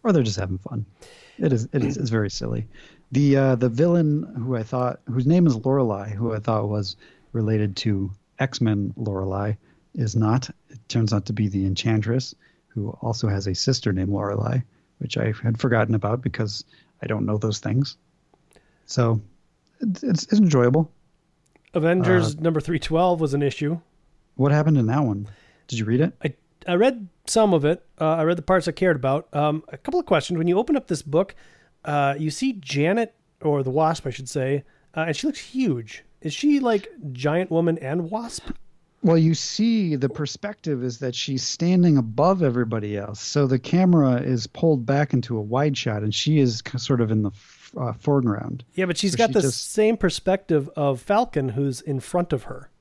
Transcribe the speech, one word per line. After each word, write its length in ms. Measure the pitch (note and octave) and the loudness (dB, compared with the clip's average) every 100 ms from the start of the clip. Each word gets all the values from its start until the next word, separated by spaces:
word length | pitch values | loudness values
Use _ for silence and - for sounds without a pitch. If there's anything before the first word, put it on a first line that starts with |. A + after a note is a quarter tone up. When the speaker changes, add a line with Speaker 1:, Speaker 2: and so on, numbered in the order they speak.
Speaker 1:
Or 100 | A#3+ | 4
they're 100 | F3 | 4
just 160 | A2+ G2 | 2 -2
having 180 | F#2+ F#2 | -4 -6
fun. 280 | - A2+ G#2+ _ - - - - | -6 -10 -10 _ -20 -20 -20 -4
It 140 | D#3 | 0
is, 160 | A#2+ A#2 | 0 0
it 100 | C#3+ | -2
is, 140 | C#3+ C#3+ | -2 -2
it's 120 | A#2 | -2
very 200 | A2 G2+ | 0 -2
silly. 360 | - A#2 A2+ A2 - - _ _ | -4 -6 -6 -8 -14 -20 _ _
The, 240 | B2+ C#3+ C3+ | 2 4 4
uh, 200 | C3+ B2 | 4 4
the 120 | B2+ | 2
villain 560 | A#2 E3+ F3 D#3 D3 - B2+ | 2 2 4 2 0 -2 -8
who 180 | A#2+ B2 | -4 -4
I 80 | |
thought, 380 | A2 B2+ B2 - - | -4 -2 -2 -4 -4
whose 220 | A#2+ B2+ | -2 2
name 180 | F3 E3+ | 4 4
is 80 | A2+ | 2
Lorelei, 520 | C3 C#3 A#2+ G2+ G#2 | 0 2 2 -2 -6
who 240 | G#2 A#2 | -4 -4
I 60 | G#2+ | -2
thought 300 | G#2+ A2 G#2+ | 0 0 0
was 260 | G#2+ G2 - - _ _ | -2 -4 -10 -20 _ _
related 420 | A#2 G#2+ A2 G#2 G2 | -2 0 2 0 -2
to 320 | A2+ G2 F#2+ F#2+ _ - | -2 0 -2 -8 _ -6
X-Men 540 | C3 - A#2 G#2 G2 - | -4 0 0 0 -2 -4
Lorelei, 580 | G#2+ F#2+ F#2+ G2 G#2 G#2+ _ _ _ - | -6 -4 -4 -4 -4 -6 _ _ _ -6
is 200 | A2+ A2 | -2 0
not. 340 | A2 B2 - - _ | 2 0 -2 -16 _
It 100 | - _ | -20 _
turns 240 | A#2+ A2 | -2 0
out 120 | G#2 - | 0 -2
to 80 | |
be 160 | G#2 G#2 | -2 -2
the 160 | G2 F#2+ | 0 -2
Enchantress, 680 | F#2+ - A2 G#2 B2+ B2+ - _ _ _ | -2 0 0 0 -2 -4 -14 _ _ _
who 200 | A2+ G#2 - | -8 -8 -6
also 260 | A#2 A2+ A2 | -6 -2 0
has 200 | G2 G2 | 0 -2
a 60 | |
sister 380 | F#2 - B2+ A2 | -2 -2 0 0
named 160 | F#2 F#2+ | -2 -2
Lorelei, 500 | G2 G2+ G#2 G#2+ B2+ - _ _ _ | -2 -2 -2 -2 -2 -4 _ _ _
which 180 | B2+ - | -6 -2
I 160 | A2+ G#2+ | -2 -2
had 160 | A#2 A2+ | -2 0
forgotten 340 | C3 A#2 G#2+ | 2 2 2
about 280 | A2 G#2 A#2+ | 0 0 -2
because 420 | B2 - G#2+ - - _ _ _ | -4 -4 -6 -6 -14 _ _ _
I 60 | - | -6
don't 180 | G#2+ G2+ | -4 -2
know 120 | G#2+ | -2
those 220 | A2 G2+ | -2 -4
things. 380 | G#2 A#2 C#3 - _ _ _ _ _ _ _ _ - | -2 -2 -2 -6 _ _ _ _ _ _ _ _ -6
So 360 | - A#2 A2 - _ _ _ _ _ | 0 2 0 -4 _ _ _ _ _
it's, 240 | A#3 F#3 | -4 -4
it's, 200 | C4+ F3 | -2 -2
it's 160 | - G#3 | 2 4
enjoyable. 520 | F#3+ C#3 B2 D3 D#3 _ _ _ _ _ _ _ _ | 6 6 4 4 0 _ _ _ _ _ _ _ _
Speaker 2:
Avengers 640 | F3 D#3+ F3+ F3+ F#3 D#3+ D3+ | 0 2 2 4 4 2 0
Speaker 1:
Uh, 60 | |
Speaker 2:
number 180 | D#3+ D#3 | 0 0
three 180 | C#3+ E3 | -2 -4
twelve 400 | - D#3+ F3+ F3 | 0 2 2 2
was 140 | D#3 | 0
an 80 | C#3 | 0
issue. 380 | C#3+ - D3 E3 _ _ _ _ _ - | 0 -2 -4 -4 _ _ _ _ _ 0
Speaker 1:
What 160 | C3+ | 2
happened 260 | D3 D3+ D3 | 4 4 4
in 100 | A2 | 4
that 160 | C3+ | 2
one? 240 | C3 G2+ G#2 - _ _ _ | 0 -2 -6 -16 _ _ _
Did 120 | A#2 | -4
you 60 | G#2+ | 0
read 160 | B2 | 2
it? 120 | E3 - | 0 -2
Speaker 2:
I, 100 | D3+ - _ _ - | -8 -8 _ _ -2
I 80 | F3+ | 2
read 320 | B3 B3 F#3+ _ - | 2 0 -12 _ -2
some 280 | A3+ G#3+ | 2 4
of 120 | E3+ C#3+ | 4 2
it. 180 | F3 _ _ | -2 _ _
Uh, 60 | D#3 | -2
I 120 | E3 | 2
read 140 | D#3 F3 | 0 0
the 40 | |
parts 240 | D3 F#3 E3+ | 2 0 0
I 40 | |
cared 240 | - F#3 C#3+ | 0 0 2
about. 320 | C3 C#3 - | 0 -2 -2
Um, 300 | D3 D3 D#3 - | -2 0 -2 -8
a 80 | - | -12
couple 220 | - F4 | -4 -4
of 60 | - | 2
questions. 320 | E3 - F3 | 0 0 -2
When 100 | E3 | 2
you 100 | F#3 | 2
open 180 | A#3+ C#4+ | 2 -2
up 120 | - | -2
this 140 | D#3 | -6
book, 340 | D3 D3+ F#3+ - - _ _ _ - | -2 -2 -2 -8 -20 _ _ _ -4
uh, 300 | D3 C#3 C#3+ | 0 0 0
you 120 | D#3 | -4
see 220 | C#3+ C4+ | -2 -4
Janet, 600 | G#3 C3+ C#3 D3+ A3+ A3+ _ _ _ | -4 -6 0 2 2 -2 _ _ _
or 220 | D3+ D3 | -2 0
the 60 | C3 | 0
Wasp, 360 | C#3 D#3 D#3+ C#3 | 0 0 0 -6
I 20 | |
should 200 | A#2 C3 | -10 -8
say, 340 | D3 C3 C#3+ - _ _ - | -4 -2 -2 -4 _ _ -6
uh, 100 | D#3+ | -4
and 80 | D#3 | -2
she 120 | D4+ | -4
looks 120 | - | -6
huge. 640 | - C4 B3 B2 A2 - _ _ | -8 -2 0 -2 -6 -18 _ _
Is 120 | D#3+ | -8
she, 260 | C#3+ D4 C#4+ | -2 2 2
like, 300 | B3 G#3+ A4 E4 D3+ | 2 0 -2 -14 -12
giant 400 | B2+ C#3+ D#3+ F#3 | -4 0 0 0
woman 260 | E3 E3+ E3 | 2 2 0
and 300 | C3+ E3 E3 | -4 -4 -4
wasp? 400 | G#3+ A#3 - - - - _ _ _ | -8 -8 -12 -12 -14 -14 _ _ _
Speaker 1:
Well, 140 | F3+ E3 | 2 4
you 160 | D#3+ D#3+ | 4 2
see 600 | - - A3+ A3+ F3+ C#3+ | -4 -2 0 2 0 0
the 100 | C3 | -2
perspective 720 | - D3 - G#3 G#3 E3 C3+ | -4 -8 -6 -10 -8 -6 -4
is 160 | B2 A#2+ | -4 -4
that 140 | C3 | -6
she's 300 | B2 - C3 | -6 -4 -4
standing 540 | - - E3+ F#3 F3 C#3+ | -6 -2 2 4 6 4
above 440 | A2+ A2 E3 F#3+ | 2 2 2 4
everybody 560 | D3+ A#2+ A2+ A2+ G#2 G#2 | 2 0 -2 -2 -4 -6
else. 220 | G2+ G#2 | -6 -10
So 260 | - D3 C#3 | -4 0 2
the 140 | C3 | 0
camera 560 | - F3 F#3 E3+ C3+ B2 | 2 2 4 4 4 2
is 260 | C3+ B2 A2 | 0 -2 -4
pulled 380 | - E3 D3 A#2 | 0 2 2 2
back 280 | C#3 D3 | 0 2
into 240 | C3 A2+ A2+ | 0 -2 -6
a 40 | |
wide 360 | G#2 B2 D3+ C3+ | -2 0 0 0
shot, 240 | C3 G#2 | -4 -2
and 120 | G#2+ - | -2 -2
she 240 | - D3+ | 2 4
is 220 | C3 A#2 | 4 0
k-, 160 | - B2+ | -8 -8
sort 240 | - B2+ | -2 0
of 100 | A2 | 2
in 100 | A2 | 2
the 60 | G#2 | 0
f-, 420 | G2+ - - - - | -6 -20 -20 -16 -8
uh, 140 | B2 | -8
foreground. 720 | A2+ - C#3+ B2 G2+ - B2+ - - | -4 0 2 2 -2 -6 -10 -10 -4
Speaker 2:
Yeah, 100 | F#3 | -4
but 120 | E3 | 0
she's 140 | G3 | -2
Speaker 1:
So 60 | F#3 | 2
Speaker 2:
got 120 | A3+ | 2
Speaker 1:
she 40 | |
Speaker 2:
the 80 | G3+ | 4
Speaker 1:
just 320 | C#3 - - | 2 -2 -4
Speaker 2:
same 240 | - G#3+ A3+ | 2 2 2
perspective 720 | F#3 - - F#3+ - D#3 C#3 - | 0 0 -2 -2 0 0 0 -2
of 240 | C#3+ C3 | -2 -2
Falcon, 480 | - G3+ A#3+ D3+ C3+ | 0 0 2 -2 -2
who's 320 | A2+ C#3 B2 | -2 -2 -4
in 180 | - C3+ | -6 -6
front 320 | - F3+ F3 | -4 -4 -2
of 120 | C3 | -4
her. 260 | - B2+ C3+ _ | -6 -16 -18 _